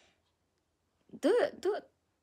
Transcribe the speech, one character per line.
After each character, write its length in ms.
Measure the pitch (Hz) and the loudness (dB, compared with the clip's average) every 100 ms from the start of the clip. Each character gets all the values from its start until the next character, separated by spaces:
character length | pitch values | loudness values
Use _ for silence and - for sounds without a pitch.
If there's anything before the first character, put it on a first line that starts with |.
| _ _ _ _ _ _ _ _ _ _ _ 220 | _ _ _ _ _ _ _ _ _ _ _ -2
ど 80 | 285 | 2
う、 20 | 466 - - | 2 0 -2
ど 100 | 359 | -4
う、 200 | - - _ _ _ | -4 -8 _ _ _